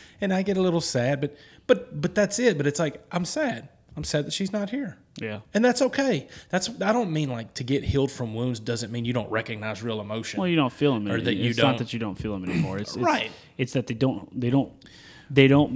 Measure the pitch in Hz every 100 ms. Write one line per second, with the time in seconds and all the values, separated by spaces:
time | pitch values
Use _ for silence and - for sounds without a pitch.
0 | - - 196 190 190 190 185 165 - 131
1 | 123 139 143 - - - - 214 - 151
2 | 170 208 202 - 247 151 143 143 156 -
3 | - 175 180 302 285 117 - _ - -
4 | 151 - 147 - 190 208 202 269 262 -
5 | _ - 110 107 - 208 247 240 262 269
6 | 269 160 - - - 185 190 233 196 240
7 | 202 156 143 117 107 - 123 139 - 139
8 | 135 - 117 110 127 113 107 117 110 120
9 | 117 120 107 110 113 110 107 101 117 110
10 | 101 110 110 - 185 165 127 - 143 120
11 | 104 113 120 107 120 113 117 120 117 117
12 | 107 92 110 98 92 - - 95 104 123
13 | 123 269 110 - - - 123 131 - 113
14 | 131 101 - 127 120 135 - - - -
15 | - - - 135 135 139 147